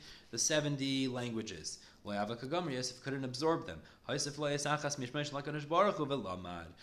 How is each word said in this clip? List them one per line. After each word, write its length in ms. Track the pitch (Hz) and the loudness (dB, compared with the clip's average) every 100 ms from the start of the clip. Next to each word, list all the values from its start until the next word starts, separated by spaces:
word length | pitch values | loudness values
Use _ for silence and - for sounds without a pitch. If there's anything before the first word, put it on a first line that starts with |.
| - - - | -14 -18 -6
the 80 | 117 | 0
seventy 680 | - 151 147 139 135 135 135 | 4 4 4 2 2 2 2
languages. 720 | 123 120 110 104 85 80 - - - | 0 -2 -2 -4 -6 -8 -10 -14 -12
Lo 100 | 101 | -4
Yava 240 | 101 104 117 | 0 0 -2
Kagam, 340 | 131 170 165 | -2 -2 0
Yosef 300 | 127 123 - | -2 -2 -4
couldn't 220 | 135 135 | -4 -2
absorb 420 | 131 123 160 165 - | -2 0 2 2 0
them. 140 | 78 - - - | -10 -12 -10 -4
Haisef 300 | 135 143 143 | -2 -2 -2
Lo 100 | 147 | 0
Yisachas 500 | 143 147 147 147 139 | 2 2 0 0 -2
Mishmesh 320 | 123 147 147 | -4 -2 -2
Lakadosh 380 | 139 143 151 143 | -2 -4 -4 2
Baruch 280 | 170 202 196 | 6 6 4
Hu 100 | 139 | 0
Velamad. 580 | 139 95 92 90 87 82 - | 0 -2 -6 -6 -8 -10 -16